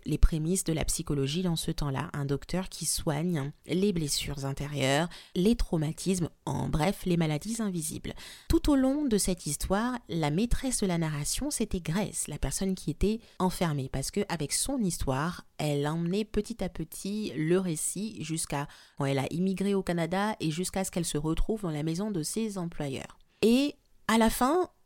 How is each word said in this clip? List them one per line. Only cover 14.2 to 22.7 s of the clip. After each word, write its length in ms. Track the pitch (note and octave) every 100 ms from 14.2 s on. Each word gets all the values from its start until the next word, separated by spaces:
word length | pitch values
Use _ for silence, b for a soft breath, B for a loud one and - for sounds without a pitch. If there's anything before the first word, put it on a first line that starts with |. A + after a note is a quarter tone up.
| G3+
avec 260 | E3 C#3+
son 260 | - - C4+
histoire, 640 | G3 - - C3 D#3+ E3+ - -
elle 260 | D3+ C#3+ D3
emmenait 400 | D#3+ E3+ G3 G#3+
petit 380 | G#3+ G#3 A3+
à 60 | F#3
petit 640 | - D#3+ - F#3+ G#3 G#3+ B2
le 240 | D#3 F3+
récit 640 | F#3 D3+ - F3 G#3+ G3
jusqu'à 440 | D#3 D#3+ - D3 D3 B B -
quand 80 | C#3
elle 140 | C#3
a 120 | C3+
immigré 440 | D#3+ F#3+ F#3 G3 G3
au 80 |
Canada 540 | F3+ E3+ D#3+ F#3 G#3 A3
et 100 | D3+
jusqu'à 360 | D#3 F#3 G3 F#3+
ce 60 |
qu'elle 120 | -
se 140 | E3 D3
retrouve 460 | D#3 E3 - A3
dans 80 | F3+
la 120 | D3+
maison 260 | D#3 E3 G#3+
de 140 | G3
ses 340 | D3 - A3 G3
employeurs. 600 | E3+